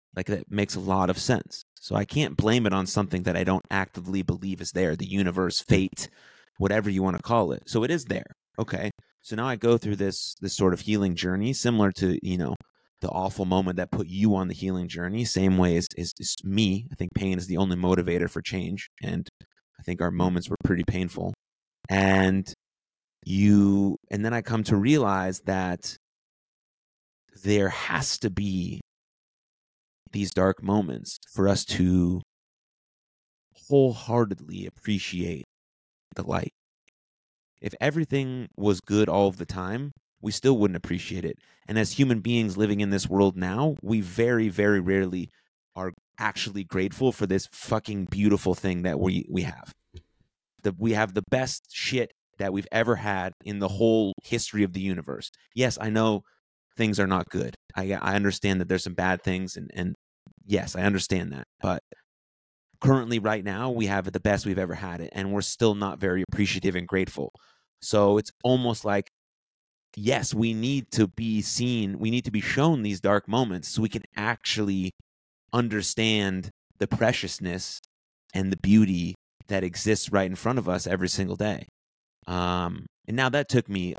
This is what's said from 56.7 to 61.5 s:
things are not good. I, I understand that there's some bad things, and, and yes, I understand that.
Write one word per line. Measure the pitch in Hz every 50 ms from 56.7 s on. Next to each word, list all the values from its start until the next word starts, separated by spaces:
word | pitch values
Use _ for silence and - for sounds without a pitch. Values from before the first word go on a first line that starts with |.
| _
things | - 117 107 104 95
are | 101
not | 95 95 90 87 -
good. | - 92 - - - - _ - -
I, | - 95 98 101
I | - - 92 95
understand | 101 101 101 92 - - 101 98 92
that | 90 85
there's | 92 90 -
some | 95 90
bad | - 92 92 92 90 -
things, | 95 92 92 95 92 -
and, | 92 - - -
and | - 90 90 - - _ _ _ _ _ - _ _ -
yes, | - 101 92 87 - -
I | 90 95
understand | 101 101 95 87 - 98 92 87 90 69
that. | 67 - -